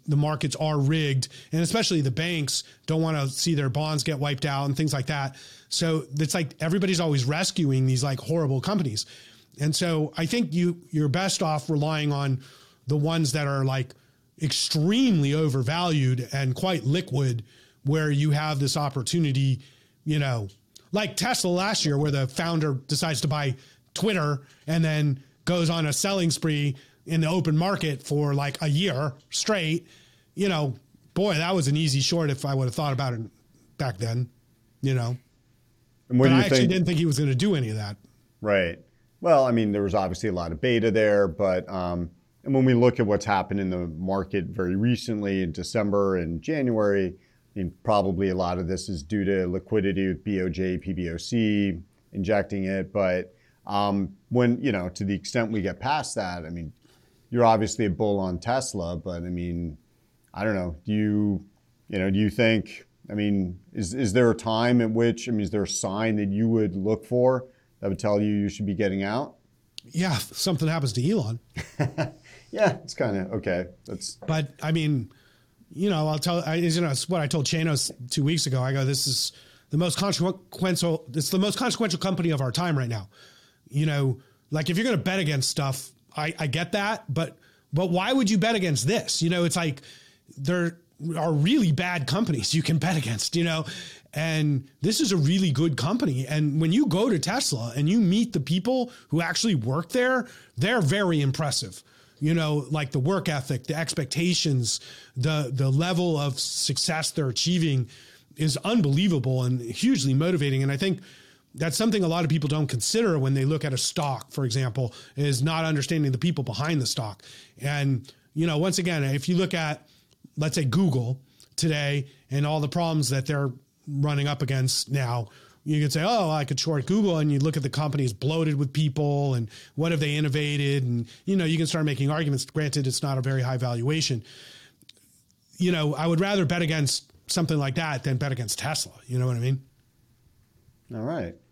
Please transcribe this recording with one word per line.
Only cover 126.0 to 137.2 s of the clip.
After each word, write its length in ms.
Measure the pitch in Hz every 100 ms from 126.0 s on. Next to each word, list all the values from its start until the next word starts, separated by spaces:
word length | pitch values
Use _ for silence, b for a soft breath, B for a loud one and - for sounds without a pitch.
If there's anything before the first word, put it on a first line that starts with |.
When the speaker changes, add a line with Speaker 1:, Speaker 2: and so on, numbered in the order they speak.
| 180
Speaker 1:
"Oh, 240 | 233 170
I 140 | 156
could 160 | 139 135
short 260 | 165 147 -
Google," 320 | 202 202 160
and 140 | 151
you 80 | 143
look 160 | 151 151
at 80 |
the 40 | 135
company's 440 | 139 151 143 127
bloated 420 | 101 131 160 156
with 180 | 143 143
people 640 | 147 151 135 147 143 143
and 160 | 123 110 B B
what 160 | B 165
have 80 | 165
they 160 | 147
innovated? 680 | 147 151 143 147 147 139 139
And, 240 | 127 120 113 B
you 100 | B
know, 100 | 190
you 120 | 165 165
can 100 | 160
start 180 | 165
making 240 | 151 139 139
arguments. 360 | 151 151 135
Granted, 420 | - 156 151 147 131
it's 160 | 127
not 160 | 143 131
a 20 |
very 220 | 127 135
high 140 | 123 127
valuation. 640 | 123 120 123 156 - 120 - B B B B B - - _ _ _ _ _ -
You 140 | 180
know, 220 | 170 151 147
I 100 | 165
would 140 | 165
rather 240 | 196 202
bet 180 | 160 175
against 480 | 165 160 139 - - -